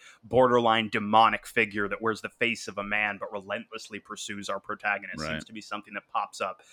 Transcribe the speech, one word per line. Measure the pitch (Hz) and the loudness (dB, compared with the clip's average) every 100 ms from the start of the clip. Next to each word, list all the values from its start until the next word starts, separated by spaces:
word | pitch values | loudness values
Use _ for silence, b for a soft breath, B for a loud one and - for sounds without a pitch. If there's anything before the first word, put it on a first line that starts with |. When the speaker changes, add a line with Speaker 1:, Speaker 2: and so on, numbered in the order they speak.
| b b | b b
Speaker 1:
borderline | 110 120 127 120 117 113 110 | 0 6 6 6 6 4 2
demonic | 113 104 110 113 107 - | -2 4 6 6 4 -4
figure | - 107 104 101 | 0 0 0 -4
that | 101 | -2
wears | 113 104 | -4 -4
the | 107 | -6
face | - 120 113 - | -4 -2 -2 -8
of | 101 | -8
a | 101 | -4
man | 104 104 101 | -2 -2 -4
but | 98 | -8
relentlessly | 104 95 104 110 110 - 104 | -10 -8 -10 -10 -16 -12 -14
pursues | - 107 - 101 98 | -14 -14 -10 -10 -8
our | 98 | -8
protagonist. | - 104 104 101 95 85 | -8 -6 -4 -4 -6 -8
Speaker 2:
Right. | 78 | -6
Speaker 1:
Seems | 78 - | -6 -8
to | |
be | 110 | -14
something | - 104 104 104 | -10 -10 -10 -14
that | - | -6
pops | 110 101 - | -6 -4 -6
up | 98 95 b | -8 -8 b